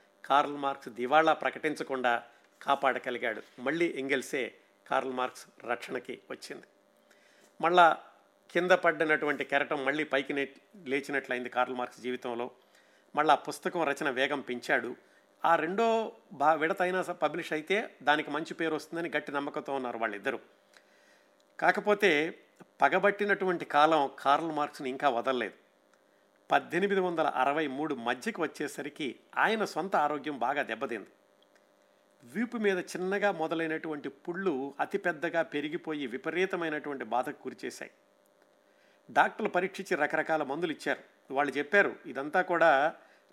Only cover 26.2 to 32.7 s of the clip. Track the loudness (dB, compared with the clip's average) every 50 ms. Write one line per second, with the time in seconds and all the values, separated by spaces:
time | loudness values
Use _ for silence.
26.2 | _ _ _ _ _ 2 2 2 2 2 -2 0 0 2 2 0 0 0 0 0
27.2 | 0 0 2 2 2 2 2 0 -2 -2 -4 -4 -4 -4 -4 -4 -2 -2 -2 -2
28.2 | -4 -6 -4 -2 -4 -4 -4 -6 -8 -8 -6 -8 -10 -10 -8 -6 -6 -6 -6 -8
29.2 | _ -10 -2 0 2 2 2 0 -2 -4 -4 -6 -4 0 0 2 2 2 0 -2
30.2 | -6 -6 -6 -2 -2 -2 0 -2 -2 -4 -4 -6 -4 -6 -6 -8 -10 -12 _ _
31.2 | _ _ _ _ _ _ _ _ _ _ _ _ _ _ _ _ _ _ _ _
32.2 | -20 -10 -4 -4 -4 -4 -2 0 0 2